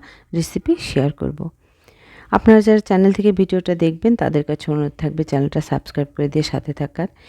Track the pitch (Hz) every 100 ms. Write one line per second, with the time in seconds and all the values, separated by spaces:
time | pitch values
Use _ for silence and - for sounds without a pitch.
0 | - - - 170 165 190 - 339 - -
1 | 139 - - 147 165 - _ _ _ _
2 | _ - - 202 - 220 208 214 - 190
3 | 196 196 208 190 185 185 180 175 165 165
4 | 226 233 131 147 147 147 - 151 143 -
5 | 151 156 156 139 143 156 - 139 - -
6 | 143 - 147 156 151 139 143 143 143 -
7 | 180 _